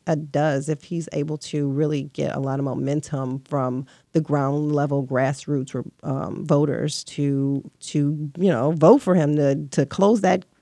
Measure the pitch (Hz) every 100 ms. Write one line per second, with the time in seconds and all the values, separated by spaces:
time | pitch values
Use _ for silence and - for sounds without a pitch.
0 | - 156 151 143 151 139 147 151 - 170
1 | 160 156 151 151 - 151 143 135 151 147
2 | 139 - 143 - 135 135 139 131 135 147
3 | - 139 131 131 - 143 127 127 131 _
4 | _ 160 156 147 139 147 151 147 143 139
5 | 127 131 135 139 - 143 131 - - -
6 | - 135 - - 151 147 147 113 147 -
7 | - - 143 139 139 139 - - - 151
8 | 143 151 151 170 190 127 135 165 151 277
9 | 202 180 147 151 143 139 147 - 139 -
10 | 196 220 190 185 - _